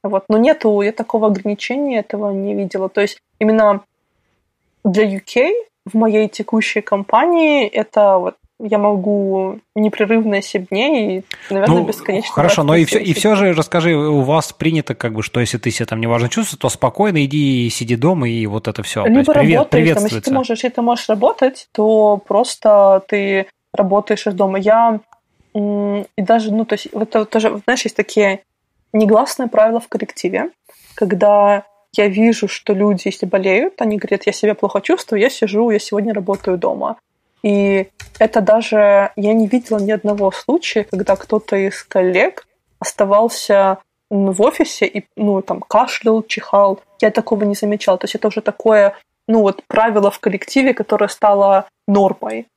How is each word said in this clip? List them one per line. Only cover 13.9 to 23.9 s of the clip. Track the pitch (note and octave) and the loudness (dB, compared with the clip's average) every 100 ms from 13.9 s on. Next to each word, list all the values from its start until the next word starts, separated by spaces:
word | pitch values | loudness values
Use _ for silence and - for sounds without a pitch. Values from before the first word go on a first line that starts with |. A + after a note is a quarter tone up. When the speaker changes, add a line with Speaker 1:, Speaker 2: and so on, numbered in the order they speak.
Speaker 2:
у | D#3 D3+ D3 | 0 0 0
вас | C3 D#3 - | 2 0 -2
принято, | - D#3+ D#3+ - - | -4 -2 -2 -4 -6
как | A#2 | -6
бы, | A2 | -6
что | G#2+ B2 | -4 -2
если | A#2 A#2+ | -2 -2
ты | B2+ | -4
себя | - A#2 | -4 -6
там | A2 | -4
неважно | A#2 A#2 A#2+ | -2 0 0
чувствуешь, | - A3 D3 | -2 -6 -4
то | C3 | -4
спокойно | - - - G#3 D#3+ | -2 -2 0 0 0
иди | C#3 D3 C#3 B2+ A#2+ | 0 0 0 0 -2
и | |
сиди | - A#2 A#2+ | -4 -4 0
дома, | D3 F#3 B2 | 0 0 -2
и | A#2 G#2+ | -2 -4
вот | G#2+ - | -4 -6
это | G#2 | -8
все. | G#2 A2 | -6 -2
То | G#2 | 2
Speaker 1:
Либо | A#3+ | 2
Speaker 2:
есть | C#4+ | 4
привет-, | D4 A#3 D#3+ | 2 4 2
Speaker 1:
работай, | D4 | 2
там, | - | 2
если | D#3+ | 2
ты | D#3+ | 2
Speaker 2:
приветствуется. | G#3 G#2+ C4 | 0 -4 -2
Speaker 1:
можешь, | C4+ B3 A3+ | -2 -2 -4
если | B3 | -4
ты | B3 | -2
можешь | A#3 A#3+ - | -2 -2 -2
работать, | G#3+ C4 A4+ C4+ C4 - | 0 0 2 -2 -2 -12
то | - G#3+ A3 G#3+ G3+ - | -2 2 4 4 2 0
просто | G3+ A#3+ - A3 G#3 G3 F#3+ F#3+ | -2 -2 0 4 6 6 4 0
ты | G3+ G3 G3 F#3+ _ _ | -4 0 -2 -4 _ _
работаешь | - F#3+ | -2 0